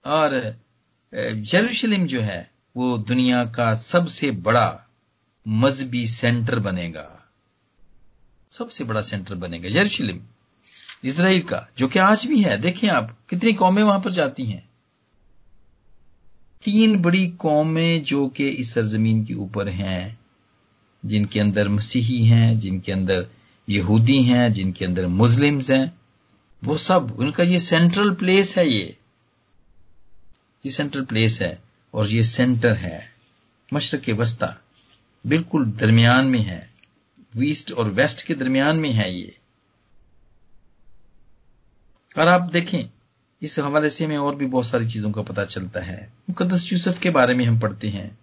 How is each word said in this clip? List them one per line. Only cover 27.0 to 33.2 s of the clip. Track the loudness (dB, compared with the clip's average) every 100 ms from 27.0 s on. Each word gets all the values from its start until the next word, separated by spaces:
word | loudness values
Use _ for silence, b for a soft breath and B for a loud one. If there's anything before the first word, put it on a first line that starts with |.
| 0 -4
ان | -4
کا | 2
یہ | 2 2
سینٹرل | 2 4 4 4 0
پلیس | 2 2 4 4 2
ہے، | 2
یہ، | 2 -2 -12 _ _ _ _ _ _ _ _ -20 -20 -20 -20 -20 -20 _ _
یہ | -8
سینٹرل | -6 -6 -6
پلیس | -4 2 2 0
ہے | -6 -8 _ _ _
اور | -4 -2
یہ | 0
سینٹر | 0 2 0 2 2 0
ہے | -4 -10 -16 _